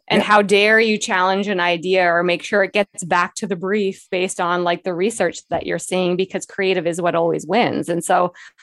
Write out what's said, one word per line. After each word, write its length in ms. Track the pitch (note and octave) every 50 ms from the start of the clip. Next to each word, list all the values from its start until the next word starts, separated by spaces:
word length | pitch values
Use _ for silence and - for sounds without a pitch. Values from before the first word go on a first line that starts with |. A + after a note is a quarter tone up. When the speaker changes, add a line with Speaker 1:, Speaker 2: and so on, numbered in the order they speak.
| _ -
Speaker 1:
and 140 | G#3+ G#3+ F#3+
Speaker 2:
Yeah. 40 |
Speaker 1:
how 160 | - G#3+ G#3 G3+
dare 380 | F#3+ G3+ G3 G3+ G#3+ A3 A3
you 180 | A#3 A3+ G#3+ G#3
challenge 480 | - - G#3+ F#3 F#3 F#3 F#3+ G3 G3+
an 140 | G3+ G#3 F3+
idea 440 | F3 F3 F3 E3+ D#3+ F#3 F#3 F#3 F3+
or 200 | F3 E3+ E3+ F3
make 180 | F3+ F3 E3+ -
sure 220 | - A3 G3+ G3
it 80 | F3+ -
gets 320 | G#3 G3+ - _ - F#3
back 320 | E3 F#3 F3 F3 G3 -
to 100 | - -
the 80 | F3 G3
brief 540 | F3 F#3 F#3 G3+ G#3+ G3+ F#3+ F#3 - - -
based 300 | - F#3 F3+ F#3 - -
on, 240 | F3+ E3+ F3 F3+ F3
like, 180 | F3 F3 E3+ -
the 120 | F#3+ F3+
research 440 | E3 F#3 A3+ A3+ - F#3+ E3+ - - - -
that 160 | F3 E3 -
you're 120 | - F3 E3+
seeing, 380 | - - F#3 F#3 F#3 F3 F3+
because 300 | F3 F#3+ F#3 - F#3 -
creative 380 | - - - G3 F#3+ F#3+ F3+ D#3+
is 160 | E3+ E3 E3+
what 140 | F3 E3+ E3+
always 320 | E3+ E3+ E3+ D#3+ D#3 -
wins. 420 | D3+ F#3 A#3 A#3 D3+ - - D#3+ -
And 140 | F3 E3+ E3+
so 300 | - F#3 F3+ F3+ F3 - - - - _ _